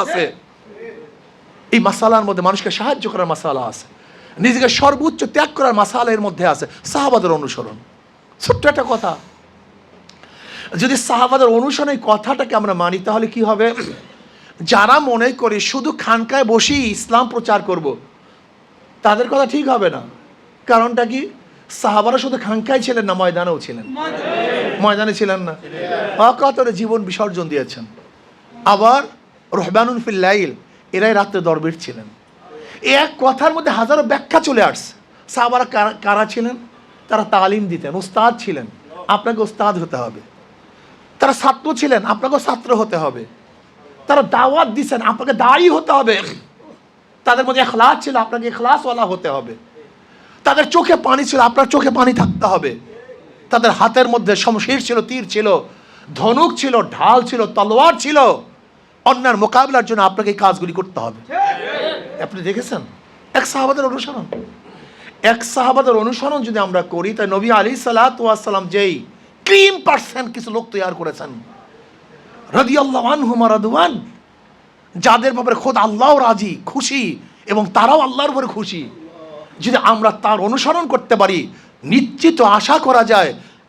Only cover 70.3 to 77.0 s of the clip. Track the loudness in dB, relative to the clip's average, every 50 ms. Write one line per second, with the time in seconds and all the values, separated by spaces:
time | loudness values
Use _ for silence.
70.3 | -10 -12 -10 -8 -6 -6 -6 -6 -6 -4 -4 -4 -6 -6 -8 -10 -10 -10 -12 -16
71.3 | -16 -16 -18 -20 -20 -20 -20 -20 -20 -20 -20 -20 -20 _ _ -20 -20 -20 -20 -20
72.3 | -20 -20 -12 -2 0 2 2 2 2 2 2 2 0 -2 0 0 0 0 0 0
73.3 | 2 2 2 2 2 2 0 0 0 2 2 0 0 -4 -10 -14 -20 -20 _ _
74.3 | _ _ _ _ _ _ _ _ _ _ _ _ -8 -2 2 2 4 4 2 0
75.3 | -2 -2 0 -2 -2 -2 0 -2 0 2 0 0 0 2 4 4 4 6 4 2
76.3 | 2 0 -2 -6 -6 -8 -10 -10 -6 -6 -4 -4 -2 -2